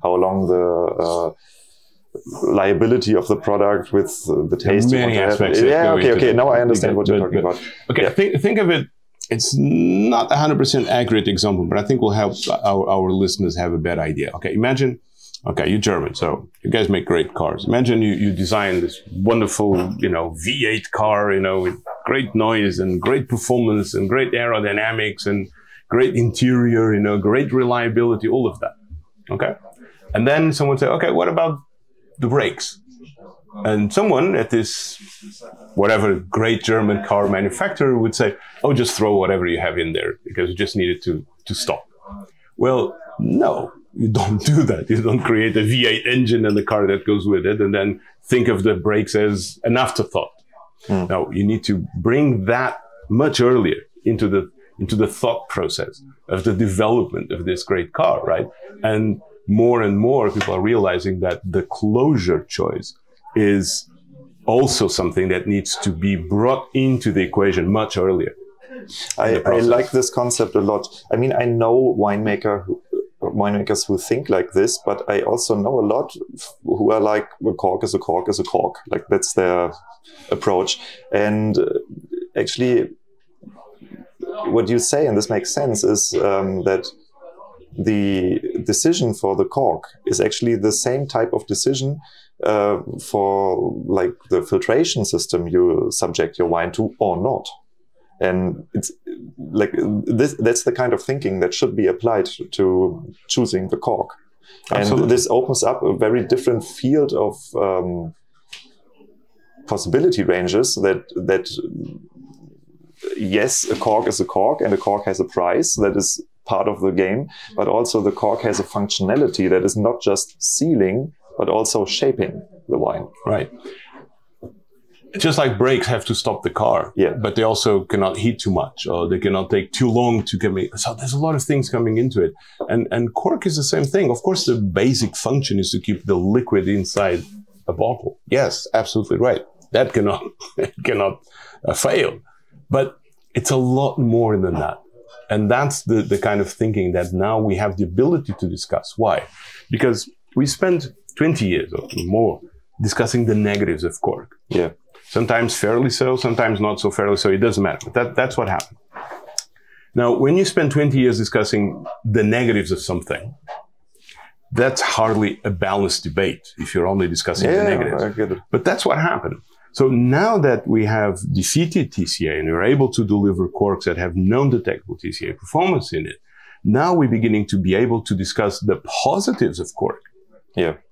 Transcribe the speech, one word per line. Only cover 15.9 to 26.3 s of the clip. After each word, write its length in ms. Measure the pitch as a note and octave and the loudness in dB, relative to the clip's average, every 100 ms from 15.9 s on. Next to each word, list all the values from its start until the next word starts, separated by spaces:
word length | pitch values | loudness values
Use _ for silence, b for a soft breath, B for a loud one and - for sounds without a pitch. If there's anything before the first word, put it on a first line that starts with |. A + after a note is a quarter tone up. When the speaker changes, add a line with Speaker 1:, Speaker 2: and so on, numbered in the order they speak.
| F2+ D2+ | 0 -2
Speaker 2:
so 340 | - E2+ D2 - _ | -2 -2 -4 -8 _
you 60 | - | -2
guys 180 | A2+ - | 0 2
make 160 | - | 0
great 300 | F3+ F2 D2+ | 2 0 0
cars. 320 | - D#2 D2+ - | -2 -2 -2 0
Imagine 360 | A#2 B2 A2+ | 2 4 4
you, 120 | A2 | 2
you 180 | G2+ G#2 | 2 0
design 480 | F2+ F#2+ A2 G2+ F2+ | 0 0 0 2 0
this 200 | F2 - - | -2 -6 -12
wonderful, 840 | F2+ G2 A2+ G#2 - G#2 F#2+ F2+ G#2+ | -2 2 2 2 0 2 2 0 -2
you 100 | G2+ | -2
know, 260 | E2+ E2 D#2+ | -2 -4 -6
V 220 | E2 C#3+ A2 | -6 -2 0
eight 240 | A2 - | -2 -4
car, 420 | - G#2+ G#2 G#2 | -2 2 2 2
you 80 | G2 | 2
know, 200 | F#2+ F#2+ | 2 0
with 200 | F2+ - - - | -2 -4 -12 -10
great 300 | - C3+ A#2+ | -2 0 0
noise 460 | A2 A2 A2 G2+ F2 | 0 2 2 0 0
and 200 | F#2+ F2+ | -2 0
great 280 | E2+ C#3 - | 0 0 0
performance 680 | A#2 - B2 A2+ G#2 F#2+ | -4 0 0 2 0 0
and 140 | - G2 | -2 0
great 240 | B2 B2+ | 0 0
aerodynamics 920 | A#2+ A#2+ A2 G#2 G2+ A2 A2+ G#2+ G2+ | -2 0 0 0 0 -2 -2 -4 -4
and 240 | G2+ G2+ F#2+ B B B _ | -4 -2 -4 B B B _
great 280 | A#2+ B2+ A#2+ | 2 2 2
interior, 760 | A#2 | 0